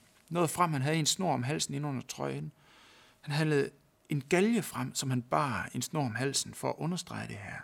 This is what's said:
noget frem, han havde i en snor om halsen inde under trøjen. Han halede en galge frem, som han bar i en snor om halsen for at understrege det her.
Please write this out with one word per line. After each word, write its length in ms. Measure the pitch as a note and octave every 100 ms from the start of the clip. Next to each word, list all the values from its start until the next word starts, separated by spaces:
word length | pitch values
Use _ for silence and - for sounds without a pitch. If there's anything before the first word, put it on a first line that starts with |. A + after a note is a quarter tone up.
| _ _ -
noget 200 | E3+ E3
frem, 220 | - F3
han 100 | D3
havde 140 | C3+ D#3+
i 40 |
en 60 | D3
snor 280 | - F3+
om 100 | C3
halsen 300 | B2 D#3+ -
inde 140 | C#3 D3
under 140 | B2+
trøjen. 500 | A#2 - C#3 C#3 D3+ - - - - - - _
Han 120 | -
halede 380 | D3 D#3+ C#3+ C3+ - _ _ -
en 120 | D3
galge 400 | - F3+ G#3 A#3
frem, 340 | - B2 B2+ -
som 140 | C3+
han 120 | B2+
bar 440 | B2 D3 C#3+ G#2 -
i 100 | B2+
en 60 |
snor 240 | - D#3 C3
om 100 | A2
halsen 380 | C3+ C3 -
for 160 | - C3
at 60 | -
understrege 500 | D3+ F3+ - A2 A2
det 100 | G#2+
her. 220 | G#2 -